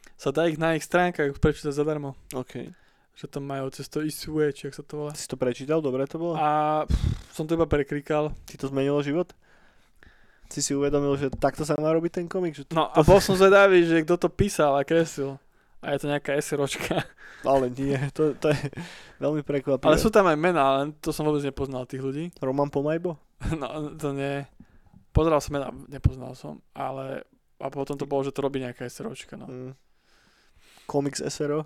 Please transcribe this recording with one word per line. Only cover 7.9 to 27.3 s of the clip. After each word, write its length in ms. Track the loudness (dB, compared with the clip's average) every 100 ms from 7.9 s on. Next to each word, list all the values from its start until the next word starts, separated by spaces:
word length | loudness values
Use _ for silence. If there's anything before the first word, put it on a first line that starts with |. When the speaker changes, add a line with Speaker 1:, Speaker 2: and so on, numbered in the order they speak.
| -4 -2 -2 -2 -6
Speaker 2:
Ti 100 | -14 -10
to 100 | -4
zmenilo 320 | 0 2 2
život? 340 | 0 -2 -2 -8 _ _ _ _ _ _ -20 _ _ _ -14
Si 140 | -6
si 100 | -2
uvedomil, 440 | 0 2 2 2 0
že 100 | -2
takto 300 | 0 -2 0
sa 120 | -2
má 160 | 0 2
robiť 220 | 2 0
ten 120 | -4 -6
komik? 280 | -4 -4
Že 100 | -6
to, 80 | -4
Speaker 1:
No 140 | -2 2
a 80 |
Speaker 2:
to 80 | 4
Speaker 1:
bol 140 | 8 8
som 160 | 8
zvedavý, 480 | 6 8 10 8 8
že 160 | 6 4
kto 140 | 2 2
to 120 | 0
písal 420 | 0 0 2 2
a 100 | 2
kreslil. 520 | 2 2 2 -2 -8 -8 _ _ _ -12
A 100 | -4
je 80 | -4
to 80 | -2
nejaká 240 | -4 -2
S 220 | -2 -2
R 80 | -2
O 60 | -2
čka. 340 | -4 -4 -4 -4 -10 -20 -6
Speaker 2:
Ale 260 | 2 2 2
nie, 300 | -2 -2 -2 -2
to, 280 | 0 0 2
to 100 | 0
je 100 | 0 -2 -8 -14 -16 -20 -6
veľmi 240 | -2 -2
prekvapivé. 400 | -2 -4 0 0
Speaker 1:
Ale 140 | 4 4
sú 100 | 6
tam 160 | 6
aj 140 | 6 4
mená, 400 | 2 4 4 2
len 160 | 0
to 160 | -6 -6
som 160 | -2 0
vôbec 160 | 0
nepoznal 400 | -2 -4 -6 -6
tých 160 | -8 -8
ľudí. 300 | -6 -6 -8 -6
Speaker 2:
Roman 320 | -2 0 0
Pomajbo? 480 | 0 0 -2 -4 -8 _ -8
Speaker 1:
<laughs> 80 | -4
No, 140 | -4 -6 -8 -8
to 180 | -6 -6
nie. 340 | -4 -4 -4 -8 -16 -20 -20 -20 -20 _
Pozeral 280 | 2 4 2
som 160 | 0
mená, 160 | -6 -8 -12 -14
nepoznal 480 | 0 0 0 -12
som, 240 | -14 -14 -16 _
ale, 520 | -12 -10 -8 -10 -10 -14